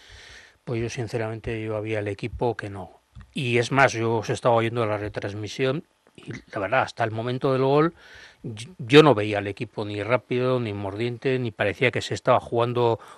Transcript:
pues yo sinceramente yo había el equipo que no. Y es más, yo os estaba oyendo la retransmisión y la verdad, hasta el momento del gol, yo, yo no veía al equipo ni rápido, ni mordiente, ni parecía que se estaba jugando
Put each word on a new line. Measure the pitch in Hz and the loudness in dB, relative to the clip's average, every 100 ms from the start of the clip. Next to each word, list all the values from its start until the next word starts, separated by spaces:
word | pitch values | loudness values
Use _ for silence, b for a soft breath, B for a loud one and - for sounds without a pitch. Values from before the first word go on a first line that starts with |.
| B B B B B B - | B B B B B B -8
pues | 117 | -4
yo | 117 | -4
sinceramente | - 110 120 110 113 120 113 | -6 -6 -4 -6 -6 -8 -6
yo | 110 107 | -4 -6
había | 107 107 | -4 -4
el | 104 | -4
equipo | 101 117 - 123 107 | -6 -8 -2 -2 -2
que | 104 | -8
no. | 98 90 - _ - - | -12 -14 -18 _ -20 -14
Y | - 127 117 | -6 0 0
es | 117 | 2
más, | 135 131 | 4 4
yo | 113 113 113 | 4 0 -2
os | 101 | -2
estaba | 113 131 117 | 0 2 4
oyendo | 113 120 110 | 2 0 -2
la | 107 | -2
retransmisión | 104 - 104 104 104 - 131 151 - _ _ | -6 -6 -8 -8 -8 -2 -2 -2 -8 _ _
y | - - 123 - | -20 -14 -14 -12
la | 110 | -6
verdad, | 98 131 | 0 0
hasta | 107 - 113 | 0 -2 -2
el | |
momento | 110 120 127 139 | -2 -4 -2 0
del | 131 | 2
gol, | 135 143 165 B B B B B | 4 4 2 B B B B B
yo, | - 107 131 185 | -12 -12 -14 -12
yo | 117 143 | 6 8
no | 156 104 | 10 6
veía | 104 101 | 2 -2
al | 101 | -2
equipo | 101 113 - 104 | -4 -8 -6 -6
ni | 104 | -4
rápido, | 101 123 - 123 127 127 | 0 0 0 -2 0 0
ni | 113 | -2
mordiente, | 101 98 101 120 120 139 127 | -4 -6 -4 -6 -4 -2 -2
ni | 120 | -2
parecía | - 104 92 127 | -2 -2 0 0
que | 113 | 0
se | - 107 | -4 -2
estaba | - 117 | 2 2
jugando | - 117 120 120 117 113 B | 2 0 0 2 2 0 B